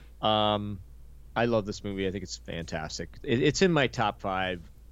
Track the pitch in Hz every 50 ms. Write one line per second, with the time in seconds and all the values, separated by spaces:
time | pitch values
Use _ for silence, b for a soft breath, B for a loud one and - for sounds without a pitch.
0 | b b b - - 107 107 107 107 107 107 104 104 104 104 95 - - - -
1 | - - - - - - - 110 117 120 117 110 101 101 101 - - 104 98 98
2 | 98 95 92 101 92 87 - - - - - 85 82 - - 80 78 80 - -
3 | 85 - - - - - 123 120 151 151 139 - 190 185 170 151 135 117 - -
4 | 117 104 - - - 101 95 92 92 92 92 87 85 - - - - -